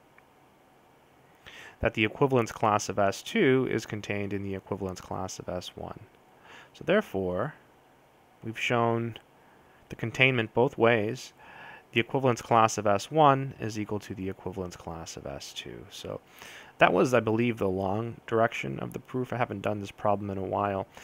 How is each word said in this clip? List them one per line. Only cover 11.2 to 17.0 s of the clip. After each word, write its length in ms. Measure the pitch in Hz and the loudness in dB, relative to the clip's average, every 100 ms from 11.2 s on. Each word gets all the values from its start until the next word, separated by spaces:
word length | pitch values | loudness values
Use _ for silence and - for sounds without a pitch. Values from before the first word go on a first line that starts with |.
| - - - - - - _ | -12 -20 -20 -20 -20 -20 _
The 60 | 120 | -2
equivalence 420 | 113 139 131 113 | 0 2 2 0
class 360 | - 117 113 - | 4 6 6 4
of 80 | 107 | 2
S 240 | 98 - | 2 0
one 460 | 151 147 135 135 - | 4 6 6 0 -6
is 200 | 113 104 | -8 -6
equal 200 | 104 107 | -6 -6
to 140 | - 95 | -8 -8
the 140 | 95 | -6
equivalence 460 | 95 - 90 90 - | -6 -8 -8 -8 -10
class 420 | - 82 80 - | -14 -12 -12 -12
of 80 | - | -12
S 260 | 71 - | -12 -12
two. 340 | - - 58 73 | -14 -14 -16 -16
So 320 | - - - - - - - - - | -14 -10 -12 -14 -20 -20 -20 -20 2
that 120 | 175 | 4
was, 220 | 175 | 6